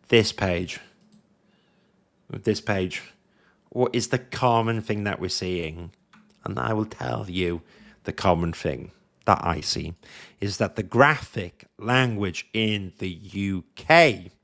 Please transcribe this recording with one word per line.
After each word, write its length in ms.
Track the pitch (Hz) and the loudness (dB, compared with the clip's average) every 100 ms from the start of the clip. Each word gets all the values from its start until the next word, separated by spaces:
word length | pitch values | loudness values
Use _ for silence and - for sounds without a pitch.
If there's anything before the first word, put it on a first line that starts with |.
| _ | _
This 240 | 117 104 | 4 4
page. 480 | - 95 87 90 - - _ _ _ _ _ _ _ _ _ _ _ _ _ _ | -2 -2 -2 -4 -10 -18 _ _ _ _ _ _ _ _ _ _ _ _ _ _
This 300 | - 110 104 | -4 0 0
page. 420 | - 98 92 - - _ _ _ _ _ _ | 0 0 0 -4 -14 _ _ _ _ _ _
What 220 | 123 123 | 0 0
is 160 | 123 - | 0 -2
the 100 | 131 | -4
common 640 | - - 127 117 113 113 | -4 0 2 4 2 -2
thing 200 | 104 104 | -2 -4
that 160 | 101 - | -2 -4
we're 120 | 90 | -4
seeing? 600 | - 92 90 80 82 87 _ _ - _ _ | -4 -2 -4 -4 -8 -14 _ _ -20 _ _
And 160 | - 95 | -8 -4
I 140 | 62 | -2
will 120 | 110 107 | 0 -2
tell 420 | - 127 117 101 | -4 -6 -4 -4
you 340 | 90 90 85 - - - - | -2 -2 -2 -8 -20 -20 -12
the 80 | - | -10
common 400 | - 98 85 85 | 0 4 4 2
thing 400 | 82 87 65 62 _ _ _ - | -2 -4 -4 -10 _ _ _ 0
that 180 | 98 | 2
I 160 | 87 80 | 2 -2
see 340 | - - - 85 - - - _ | -2 -4 -6 -10 -18 -20 -20 _
is 160 | 101 - | -6 -2
that 200 | 104 - | -2 -2
the 60 | |
graphic 840 | 92 113 139 143 - 117 87 _ - - | -2 4 6 4 -4 -8 -8 _ -20 -10
language 680 | 113 127 123 104 98 82 - | 0 2 2 0 -4 -6 -6
in 400 | 110 110 104 95 - | -2 0 -2 -6 -8
the 120 | 95 | -8
U 540 | 82 98 98 98 95 - - | -8 -10 -4 -2 -2 -6 -14
K 540 | - 165 156 95 85 _ | 4 6 6 4 -10 _